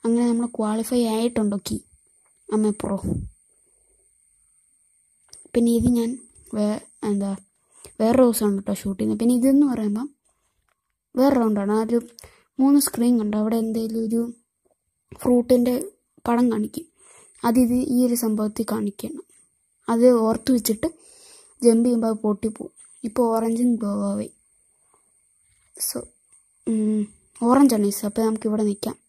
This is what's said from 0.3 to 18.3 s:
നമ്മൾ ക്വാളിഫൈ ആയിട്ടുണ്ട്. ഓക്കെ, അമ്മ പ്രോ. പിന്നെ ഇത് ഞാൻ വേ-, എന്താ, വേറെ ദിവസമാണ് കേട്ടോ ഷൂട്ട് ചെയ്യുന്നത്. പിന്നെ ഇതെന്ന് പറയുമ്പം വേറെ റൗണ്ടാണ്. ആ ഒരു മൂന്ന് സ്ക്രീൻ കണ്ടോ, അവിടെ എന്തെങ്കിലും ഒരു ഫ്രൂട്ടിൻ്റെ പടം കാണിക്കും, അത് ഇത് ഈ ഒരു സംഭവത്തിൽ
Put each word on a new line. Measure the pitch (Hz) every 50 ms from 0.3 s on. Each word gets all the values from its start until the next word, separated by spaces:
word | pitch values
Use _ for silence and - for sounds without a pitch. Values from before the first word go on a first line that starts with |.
നമ്മൾ | 233 233 240 233 -
ക്വാളിഫൈ | - 214 214 214 226 226 - 254 247 240 226 220
ആയിട്ടുണ്ട്. | 220 233 240 233 226 214 202 202 196
ഓക്കെ, | _ - 220 - - _ _ _ _ _ _ _ _ _ _ _ _ - 214
അമ്മ | 214 214 214 208 - -
പ്രോ. | - 196 185 - - - - - - _ _ _ _ _ _ _ _ _ _ _ _ _ _ _ _ _ _ _ _ _ _ _ _ _ _ _ _ _ _ _ _ _ _ _ _ _ _ _ _ - - - _ -
പിന്നെ | 240 233 233 233 233
ഇത് | 220 247 247 233
ഞാൻ | 233 233 254 - - _ _ - _ - -
വേ-, | 214 208 208 214 - - _ _ _ - 214
എന്താ, | 208 202 196 196 196 190 _ _ _ _ _ _ _ _ - - _ -
വേറെ | 220 226 240 254 254
ദിവസമാണ് | 240 220 - 214 208 202 196
കേട്ടോ | 202 - 202 - -
ഷൂട്ട് | 202 196 185
ചെയ്യുന്നത്. | 214 214 214 208 233
പിന്നെ | 240 247 247
ഇതെന്ന് | 240 269 269 285 294 277 240
പറയുമ്പം | 226 220 208 202 214 262 294 _ _ _ _ _ _ _ _ _ _ _ _ _ _ _ _ _ _ _ _ _ 247
വേറെ | 262 277 294 254
റൗണ്ടാണ്. | 233 220 214 202 196 202 208 220
ആ | 226
ഒരു | 220 233 233 233 - - - - - _ _ _ _ _ -
മൂന്ന് | 262 277 285 285 277
സ്ക്രീൻ | - - 240 233 247 247 233
കണ്ടോ, | 214 208 208 214
അവിടെ | 214 220 233 226
എന്തെങ്കിലും | 220 220 220 226 226 220 220 226 220
ഒരു | 220 233 226 233 233 233 _ _ _ _ _ _ _ _ _ _ _ _ _ _ _ - -
ഫ്രൂട്ടിൻ്റെ | - 254 247 247 240 240 254 247 240 240 247 254 - - _ _ _ _ _ _ _
പടം | - 233 240 247 240
കാണിക്കും, | 220 214 214 - - - - _ _ _ _ _ _ - _ _ _ _ -
അത് | 240 226 247 254
ഇത് | 226 247 254 254 - 247
ഈ | 247 254
ഒരു | 247 240 240 240
സംഭവത്തിൽ | 220